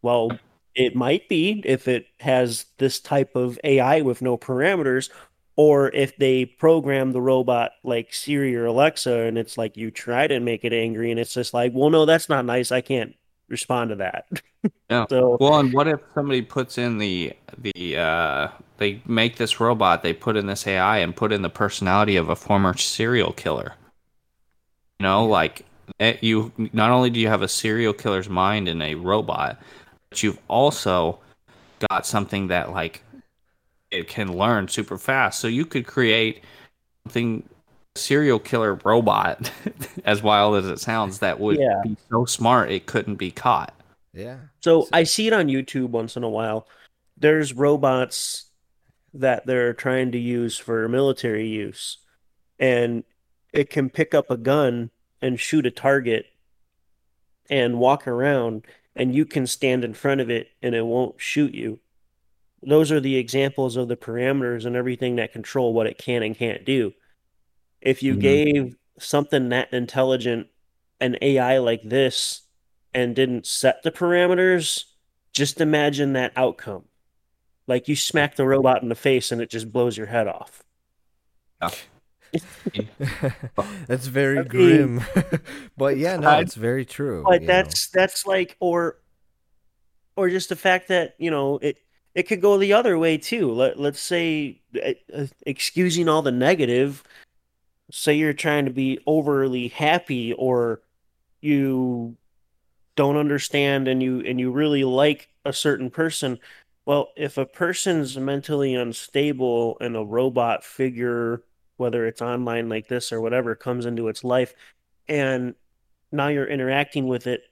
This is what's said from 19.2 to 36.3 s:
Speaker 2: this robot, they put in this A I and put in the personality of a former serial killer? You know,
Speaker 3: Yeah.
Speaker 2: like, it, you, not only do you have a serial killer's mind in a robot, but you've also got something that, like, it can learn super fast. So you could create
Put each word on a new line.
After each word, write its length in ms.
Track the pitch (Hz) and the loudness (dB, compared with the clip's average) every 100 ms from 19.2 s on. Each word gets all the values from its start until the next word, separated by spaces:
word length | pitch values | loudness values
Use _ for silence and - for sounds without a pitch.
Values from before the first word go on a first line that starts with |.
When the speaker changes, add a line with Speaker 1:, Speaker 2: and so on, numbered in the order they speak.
| 113 - | 0 0
Speaker 2:
this 220 | 117 - | -2 0
robot, 440 | 117 117 95 85 | 2 4 4 2
they 100 | 85 | 0
put 220 | 85 - 107 | -2 -2 -2
in 80 | 101 | -2
this 220 | 95 - | -6 -2
A 100 | 95 | 0
I 200 | 92 107 | 2 2
and 160 | 85 85 | 0 -2
put 160 | 110 | -2
in 100 | 104 | -2
the 80 | 92 | -4
personality 680 | - 104 - 95 98 104 95 | -2 -4 -2 0 2 4 2
of 120 | 78 | 0
a 60 | 82 | -4
former 420 | - 101 95 87 | 0 2 2 0
serial 540 | - - 113 123 85 | -4 -2 0 2 0
killer? 400 | - - 73 - - _ _ _ _ _ _ _ _ _ _ _ _ | -2 -4 -4 -6 -14 _ _ _ _ _ _ _ _ _ _ _ _
You 40 | 95 | 2
know, 180 | 98 113 | 4 4
Speaker 3:
Yeah. 60 | |
Speaker 2:
like, 340 | 101 80 - - _ - - | 4 2 -2 -20 _ -20 0
it, 220 | 110 120 | 0 2
you, 300 | 113 110 110 - 110 | 2 2 0 -6 -4
not 180 | 110 110 | 2 4
only 180 | 123 127 | 6 4
do 100 | 117 | 2
you 80 | 110 | 2
have 120 | 107 | 2
a 60 | 95 | 0
serial 460 | - 113 110 113 | -2 -2 0 0
killer's 360 | 101 117 95 95 | 0 -2 -2 0
mind 380 | 92 95 107 92 | 0 2 2 -2
in 140 | 82 | -4
a 140 | 76 76 | -4 -4
robot, 640 | 90 104 87 - 71 - - - - _ _ | 0 0 0 -2 -4 -6 -18 -20 -20 _ _
but 120 | - | -2
you've 180 | 110 92 _ | -2 -4 _
also 720 | 113 143 139 104 90 82 87 _ _ _ _ _ _ 107 | 2 2 2 0 0 0 -4 _ _ _ _ _ _ -4
got 160 | 92 - | -4 -2
something 420 | 110 101 101 95 | -4 -2 -4 -2
that, 220 | 87 - | -2 -2
like, 300 | 95 82 - _ 269 _ _ _ _ _ _ _ | -6 -8 -10 _ -20 _ _ _ _ _ _ _
it 160 | 98 82 | -10 -8
can 300 | - 101 90 | -8 -6 0
learn 300 | 107 113 95 | 2 2 0
super 300 | - 104 92 | -6 -6 -8
fast. 420 | - 135 110 - | 0 2 2 0
So 80 | 120 | -2
you 180 | 120 165 | -2 -2
could 220 | 143 120 | -4 -4
create 560 | - 120 110 110 | 0 4 4 2